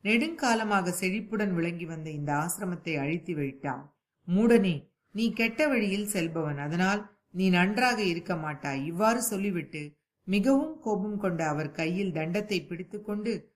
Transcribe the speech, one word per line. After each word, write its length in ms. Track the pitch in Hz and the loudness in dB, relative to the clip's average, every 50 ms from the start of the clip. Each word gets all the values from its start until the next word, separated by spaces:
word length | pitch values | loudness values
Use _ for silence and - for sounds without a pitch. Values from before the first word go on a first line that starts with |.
"நெடுங்காலமாக 840 | - 202 220 233 294 320 339 - 285 240 226 220 220 208 208 196 175 180 | 2 2 2 2 2 0 -2 -2 2 2 2 2 2 2 2 2 2 0
செழிப்புடன் 640 | 175 - 196 185 185 226 - - 220 202 208 196 180 | -2 0 -2 -2 -2 -2 -4 -4 -2 -2 0 0 0
விளங்கி 300 | 165 165 170 170 170 170 | 0 0 -2 -2 -6 -8
வந்த 260 | 160 165 160 156 160 | -8 -8 -8 -8 -8
இந்த 220 | 151 147 147 147 | -6 -6 -2 0
ஆசிரமத்தை 640 | 143 143 156 175 - - 202 180 180 175 - 170 156 | 0 0 0 -2 -4 -4 -4 -6 -6 -6 -4 -4 -2
அழித்து 380 | 143 139 147 165 170 165 - 170 | -2 -2 -2 -2 -4 -4 -4 -4
விட்டாய். 580 | 147 143 135 135 - - 143 127 135 147 - _ _ _ _ _ _ _ 175 | -2 -4 -4 -6 -6 -6 -6 -6 -6 -10 -16 _ _ _ _ _ _ _ 0
மூடனே, 640 | 175 196 226 233 233 214 196 185 160 139 - _ _ _ _ _ | 2 4 6 8 6 6 6 4 0 -2 -6 _ _ _ _ _
நீ 200 | _ 202 233 226 | _ 0 0 0
கெட்ட 360 | 185 - 226 226 226 - 302 294 | 0 0 -2 -2 2 2 2 2
வழியில் 400 | 269 233 208 196 190 202 208 208 | 4 2 2 0 0 -2 -2 -2
செல்பவன், 500 | - 190 165 165 160 165 156 151 143 139 | -2 -2 -2 0 -2 -2 -2 -2 -4 -4
அதனால் 580 | 143 147 165 175 185 190 202 208 208 - _ _ _ _ | -4 -4 0 2 2 2 2 0 -2 -10 _ _ _ _
நீ 200 | - 180 190 190 | -4 2 4 4
நன்றாக 520 | 180 175 180 196 208 233 254 247 240 220 | 6 6 4 4 4 2 2 2 2 2
இருக்க 340 | 208 185 170 170 170 - 180 | 0 0 0 -2 -2 -4 -4
மாட்டாய்." 500 | 160 156 151 147 147 - 143 135 135 139 | -4 -2 -6 -6 -4 -4 -4 -4 -2 -4
இவ்வாறு 360 | 160 165 175 214 220 233 254 | -4 0 4 4 4 4 4
சொல்லிவிட்டு 720 | 233 - 208 190 196 202 180 170 160 - - 151 147 147 _ _ _ _ _ _ _ | 0 -2 -2 -2 -2 -2 -2 -4 -6 -6 -10 -10 -10 -10 _ _ _ _ _ _ _
மிகவும் 560 | 180 190 208 196 269 269 277 311 311 - - | 0 0 2 4 4 4 4 2 -2 -6 -6
கோபம் 380 | - 226 208 185 196 208 208 202 | -2 -2 -2 -2 -2 -4 -4 -2
கொண்ட 280 | 202 185 170 165 165 | -2 -2 0 0 0
அவர் 240 | 156 147 147 151 143 | 0 0 -2 -4 -4
கையில் 420 | - - 160 160 175 190 202 190 | -4 -4 -2 -2 0 0 -2 -2
தண்டத்தை 540 | 156 156 156 165 175 214 208 208 202 170 143 | -2 -2 -4 -2 -2 -2 -2 -2 -4 -4 -4
பிடித்துக்கொண்டு 880 | - 175 170 180 - - 208 208 - 202 208 208 233 220 165 - _ _ | -6 -10 -10 -10 -10 -12 -12 -8 -6 -6 -4 -2 -4 -4 -4 -8 _ _